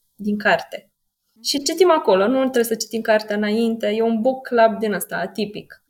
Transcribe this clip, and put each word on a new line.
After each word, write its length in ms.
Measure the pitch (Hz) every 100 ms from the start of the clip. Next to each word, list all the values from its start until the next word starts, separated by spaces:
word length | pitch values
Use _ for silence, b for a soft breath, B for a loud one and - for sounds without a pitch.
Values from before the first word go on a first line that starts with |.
| _ -
din 220 | 202 208
carte.” 460 | 202 165 - - - _ _ _ _ _
Și 200 | 226 277
citim 280 | 277 320 359
acolo, 360 | 311 320 190 202
nu 120 | 262
trebuie 240 | 262 254
să 120 | 226 220
citim 260 | - 226
cartea 340 | 220 214 214 208
înainte, 520 | 208 214 233 226 208
e 140 | 214
un 200 | 226 226
book 260 | 240 262 -
club 320 | 240 226 196
din 140 | 214
ăsta, 220 | 185 - 175
atipic. 680 | 180 - 202 170 - - _